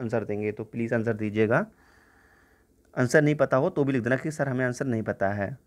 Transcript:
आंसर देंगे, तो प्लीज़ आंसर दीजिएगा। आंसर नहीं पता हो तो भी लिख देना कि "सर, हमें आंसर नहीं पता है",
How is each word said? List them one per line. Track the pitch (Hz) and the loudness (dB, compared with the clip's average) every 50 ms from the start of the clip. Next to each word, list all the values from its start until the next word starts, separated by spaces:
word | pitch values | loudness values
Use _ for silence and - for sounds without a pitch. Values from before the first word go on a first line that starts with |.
आंसर | 127 113 117 113 104 | -6 -4 -2 -2 -2
देंगे, | 101 104 104 104 107 | -4 -4 -4 -2 -4
तो | 104 - 110 | -4 -6 -8
प्लीज़ | - - 120 117 113 123 | -10 -6 -6 -4 -2 -2
आंसर | 117 110 117 113 | 0 0 -2 -2
दीजिएगा। | 104 107 107 101 110 110 107 117 156 220 - - _ _ _ _ _ _ _ _ _ _ _ _ _ _ _ _ _ _ _ _ _ _ _ - | -2 -4 -2 2 2 2 4 4 2 0 -2 -8 _ _ _ _ _ _ _ _ _ _ _ _ _ _ _ _ _ _ _ _ _ _ _ -4
आंसर | - 127 123 - 160 | -2 2 4 6 6
नहीं | 147 147 151 | 6 4 4
पता | 156 135 127 - 131 | 2 2 2 2 2
हो | 139 185 | 2 2
तो | - 156 143 | 0 0 0
भी | 135 135 | 0 0
लिख | 131 113 | 0 0
देना | - 131 | 0 0
कि | 135 - 156 | 0 -2 -4
"सर, | 151 - 143 139 | -6 -4 -4 -2
हमें | 127 127 127 | -2 -2 -2
आंसर | 123 120 - 147 | -2 -2 -2 -2
नहीं | 135 117 110 104 | -2 -2 -2 -2
पता | 110 101 - 101 98 | -4 -2 0 0 0
है", | 101 104 98 - 139 - _ | 0 -2 -4 -4 -6 -10 _